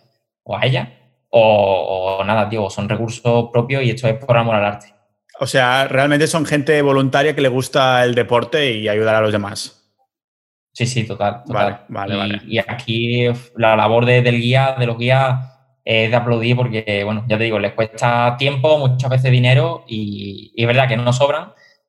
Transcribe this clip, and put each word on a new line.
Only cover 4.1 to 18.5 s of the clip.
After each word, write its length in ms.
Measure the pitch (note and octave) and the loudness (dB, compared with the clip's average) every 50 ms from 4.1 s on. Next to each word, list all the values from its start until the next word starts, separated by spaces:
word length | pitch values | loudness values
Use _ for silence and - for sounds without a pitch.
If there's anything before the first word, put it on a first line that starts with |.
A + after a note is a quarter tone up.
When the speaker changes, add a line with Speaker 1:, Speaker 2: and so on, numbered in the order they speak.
| A2 - - | -2 -2 -2
Speaker 1:
por 120 | - A#2 | 0 0
amor 200 | A#2 A#2 A#2 A2+ | 0 2 0 0
al 80 | G#2 G2+ | 0 0
arte. 300 | G#2 G#2 - - - _ _ _ _ _ _ _ _ _ - | -2 -4 -6 -14 -20 _ _ _ _ _ _ _ _ _ -8
Speaker 2:
O 80 | C#3 | -8
sea, 400 | B2 - C#3 B2+ B2 B2+ C3+ C3+ C#3 | -2 0 2 2 2 2 0 0 0
realmente 380 | C3+ C3 C#3 D3 D3 C#3+ D#3 | 0 0 0 2 2 2 2
son 180 | D3 - E3 D3 | 0 0 -2 -2
gente 380 | - D3+ D3 C3+ D3+ D#3 D3 | 0 -2 -2 0 2 2 2
voluntaria 520 | C#3+ C#3+ C3+ C3+ C3+ C3 C3+ C#3 C#3+ D3+ C#3+ | 2 2 2 2 2 2 2 2 0 0 0
que 60 | C#3+ | 0
le 80 | C#3 C3 | 0 0
gusta 560 | A#2+ C3 B2+ - - D3 C3+ C3 B2+ B2 B2 | 0 0 -4 -2 0 2 2 4 4 4 2
el 100 | B2 A#2+ | 2 2
deporte 580 | A#2+ A#2 - A#2+ A#2+ A2+ A#2 - D#3 D3 C3+ | 0 0 2 0 0 0 0 -2 0 0 0
y 160 | A2+ G#2+ G#2+ G#2 | -2 -2 -2 -2
ayudar 260 | G#2 G#2+ A2 A2 A2 | 0 0 2 2 2
a 60 | A2 | 2
los 120 | A2 G#2+ | 2 2
demás. 440 | G#2+ G#2 G2+ G2+ G2+ - - - - _ _ _ _ _ _ _ _ _ _ _ _ _ _ _ _ _ _ _ | 0 -2 -4 -6 -8 -10 -12 -14 -16 _ _ _ _ _ _ _ _ _ _ _ _ _ _ _ _ _ _ _
Speaker 1:
Sí, 140 | _ - B2+ | _ -4 -4
sí, 180 | B2+ - A2+ G#2+ | -2 -2 -4 -6
total, 380 | - G2 - G2+ G2+ G2+ - - | -6 -4 -2 -2 -2 -2 -4 -10
total. 380 | - A2 G#2 G2+ G2+ G2 - - - | -6 -2 0 0 0 -2 -6 -14 -12
Speaker 2:
Vale, 260 | - G#2 G2+ G2+ G#2 | -10 -8 -6 -6 -4
vale, 0 | |
Speaker 1:
Y, 40 | G2 | -4
Speaker 2:
vale. 220 | G2 G#2 G#2 G#2 - | -4 -4 -6 -8 -8
Speaker 1:
y 120 | G#2 G#2+ A2 | -4 -4 -4
aquí, 680 | - - A#2+ B2+ - - A2+ A2+ A#2 A#2+ A#2+ A#2+ A#2+ A#2+ | -4 -4 -8 -10 -6 -4 -4 -2 -2 -2 0 0 0 0
uf, 220 | A#2+ B2 - - _ | -2 -4 -8 -14 _
la 180 | A2 A#2 A2 A2+ | 2 4 4 4
labor 280 | A2 G#2 A2 A2+ A#2 A#2+ | 4 4 4 2 2 4
de, 160 | A#2+ B2 B2 | 4 4 4
del 180 | A#2+ B2 A#2+ A#2+ | 4 2 0 0
guía, 360 | A#2 A#2+ B2+ C3 C3+ C3+ C3+ B2+ | 0 0 2 2 2 0 0 -2
de 80 | B2 | -2
los 120 | A#2 A2+ A2 | -4 -2 -4
guías, 480 | A#2+ B2 C3 C3 C3 C3 B2+ B2+ C3 - - _ _ _ _ _ _ | 0 2 2 2 2 2 0 -2 -4 -10 -16 _ _ _ _ _ _
es 260 | - A2+ A2 A2 A2 | -2 0 0 2 2
de 60 | A#2+ | 0
aplaudir 400 | A#2+ G#2+ A#2+ A#2+ A2+ A2+ A#2+ B2 | 0 0 0 0 0 2 0 0
porque, 460 | B2 B2+ B2+ A2 A2 A2 G#2+ G#2 G2+ G2+ | 0 0 -2 -2 -4 -4 -2 -2 -2 -2
bueno, 200 | G#2 A2 G#2+ A2+ B2 | -2 -4 -4 -2 -2
ya 100 | G#2+ A2 | -2 0
te 60 | A2+ | 0
digo, 140 | A2+ A2 G#2 | 0 0 -2
les 140 | G2+ G2+ | -2 -2
cuesta 640 | - - A2+ A2 - - B2+ A#2+ A#2+ A#2+ A#2+ B2 B2 B2+ | -2 -4 -4 -4 -4 -2 0 0 2 2 2 0 0 0
tiempo, 400 | C3+ C#3 | -2 -2